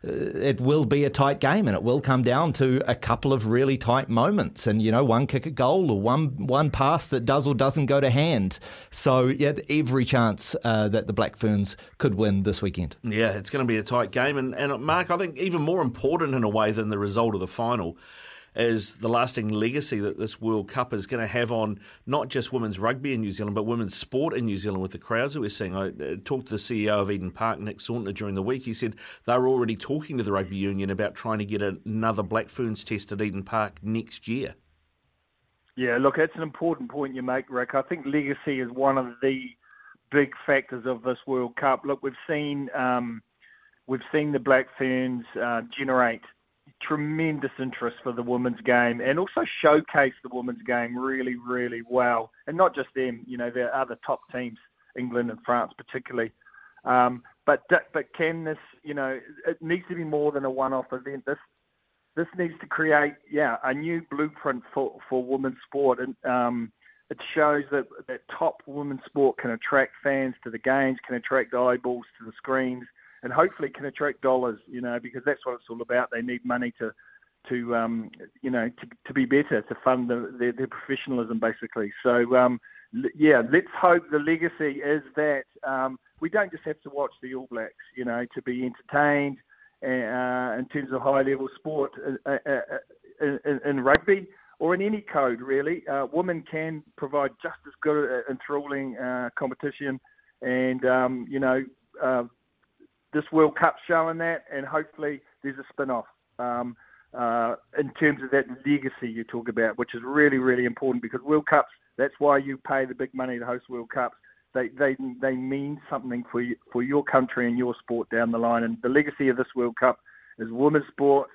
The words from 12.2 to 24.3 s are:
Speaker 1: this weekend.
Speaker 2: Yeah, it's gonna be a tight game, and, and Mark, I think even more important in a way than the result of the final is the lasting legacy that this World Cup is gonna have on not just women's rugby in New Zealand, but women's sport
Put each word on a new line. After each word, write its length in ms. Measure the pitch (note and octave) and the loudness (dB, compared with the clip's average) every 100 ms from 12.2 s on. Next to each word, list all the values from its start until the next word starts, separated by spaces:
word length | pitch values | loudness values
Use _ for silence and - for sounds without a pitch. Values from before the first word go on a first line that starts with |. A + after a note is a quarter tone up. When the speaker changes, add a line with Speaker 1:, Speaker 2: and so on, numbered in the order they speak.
| G#2+ G2 | 2 4
Speaker 1:
this 180 | G2 G2 | 2 0
weekend. 340 | G2+ F2+ E2 - | -2 -2 -6 -6
Speaker 2:
Yeah, 300 | A#2 G#2+ A2+ | -4 0 0
it's 180 | G2+ F#2 | 0 -4
gonna 160 | C#3+ B2+ | -2 0
be 120 | A2 | 0
a 60 | |
tight 280 | G2+ B2 G#2+ | 0 0 0
game, 260 | B2+ C3+ C#3+ | 0 0 0
and, 160 | C3 | -4
and 260 | - C#3+ B2+ | -2 -2 -2
Mark, 260 | D3 E3+ F3+ | 0 0 0
I 80 | F3 | -2
think 220 | F#3 C#3 | -2 -2
even 240 | F#3 E3+ | -2 0
more 180 | D3+ F#3 | 0 2
important 540 | C#3+ A#2+ C3+ E3+ D#3 C3 | 0 0 0 2 0 2
in 80 | |
a 60 | A2 | 2
way 220 | G#2+ G#2+ | 2 2
than 180 | G#2+ G#2+ | 2 -2
the 100 | G#2 | -2
result 340 | G2+ G2+ A#2 | -2 2 2
of 60 | G2+ | 0
the 80 | F#2 | -4
final 500 | - A#2 B2 E2+ E2 - - - - - | -4 -2 0 -2 -8 -18 -20 -20 -20 -12
is 440 | - A#2 A2+ G#2+ - | 0 2 2 0 -2
the 100 | A2+ | 0
lasting 400 | A#2 B2 B2 G#2+ | 2 2 0 -2
legacy 540 | G#2+ A2+ C#3+ C#3+ G#2+ | 0 0 0 -2 -2
that 180 | G2+ - | -2 -4
this 220 | G#2+ - | -6 -4
World 260 | A2+ A2 F#2+ | -2 -2 -2
Cup 260 | C3 B2+ | -6 -4
is 140 | G#2+ F#2 | -4 -6
gonna 180 | B2 A2 | -4 -2
have 280 | B2 A#2 | -2 0
on 260 | A#2 G#2+ G2 - - - | 0 -2 -4 -12 -18 -4
not 220 | C#3+ B2+ | -2 -2
just 240 | C3+ A#2 | -4 -2
women's 260 | C3 A2+ F#2 | -4 -4 -2
rugby 360 | A2 C3 C#3+ | -2 -2 -2
in 80 | B2 | -2
New 100 | G#2+ | -2
Zealand, 240 | F#2+ G#2 G#2 | -4 -4 -2
but 80 | |
women's 320 | G#2+ A#2 G#2 - | -2 -2 -2 -4
sport 380 | - B2+ D#3 | -2 0 0